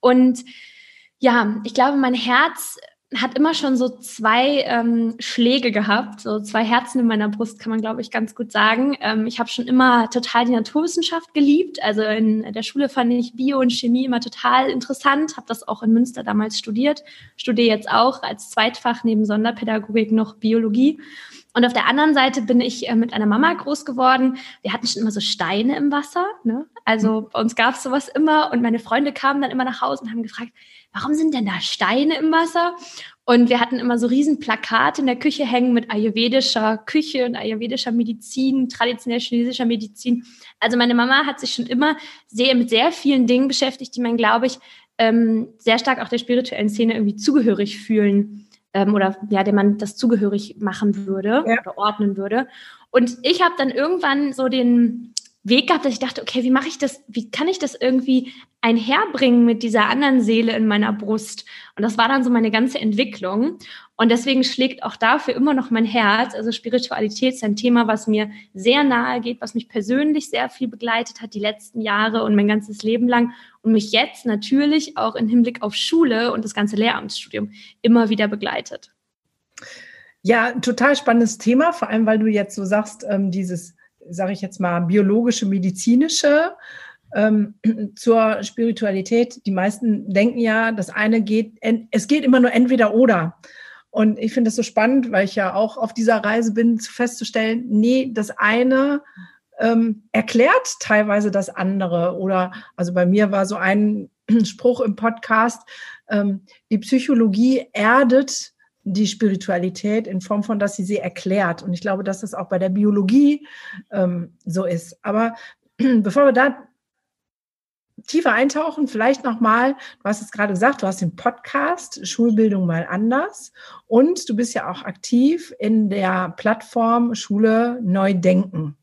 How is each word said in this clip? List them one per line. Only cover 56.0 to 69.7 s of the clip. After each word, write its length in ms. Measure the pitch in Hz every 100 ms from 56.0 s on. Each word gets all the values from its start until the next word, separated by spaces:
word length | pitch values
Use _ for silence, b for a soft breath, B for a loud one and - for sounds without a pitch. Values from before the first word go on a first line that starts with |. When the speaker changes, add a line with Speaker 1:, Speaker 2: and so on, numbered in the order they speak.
| 254 -
Speaker 1:
„Okay, 220 | - 254
wie 80 | 247
mache 160 | 254 269
ich 100 | -
das, 260 | 277 - _
wie 240 | 233 226
kann 160 | - 311
ich 100 | 381
das 160 | 302
irgendwie 580 | - 247 254 254 254 254 B B _
einherbringen 840 | 233 233 220 285 415 277 262 240
mit 200 | 233 226
dieser 260 | 233 214 208
anderen 320 | 254 285 262
Seele 340 | 214 226 226 226
in 120 | 220
meiner 260 | 208 214
Brust?“ 520 | 208 208 220 214 - - B B -
Und 60 |
das 160 | 214 214
war 100 | 233
dann 160 | 269
so 60 | 247
meine 220 | 240 226
ganze 280 | 220 247 269
Entwicklung. 800 | 220 208 202 - 185 202 269 349 B B B _
Und 120 | 226
deswegen 340 | 240 247 262
schlägt 400 | 254 - 262 -
auch 120 | 240 -
dafür 400 | 226 277 - -
immer 200 | 277 269
noch 160 | 254
mein 140 | 226 226
Herz. 500 | 226 214 214 254 -
Also 160 | 220
Spiritualität 800 | 226 240 220 247 - 214 208 254 254
ist 80 |
ein 120 | 214 208
Thema, 320 | 240 240 220
was 200 | 220 220
mir 220 | 214 214 B B
sehr 300 | 196 196 269
nahe 360 | 285 247 247 247
geht, 220 | 233 240
was 140 | 220 233
mich 120 |
persönlich 640 | 233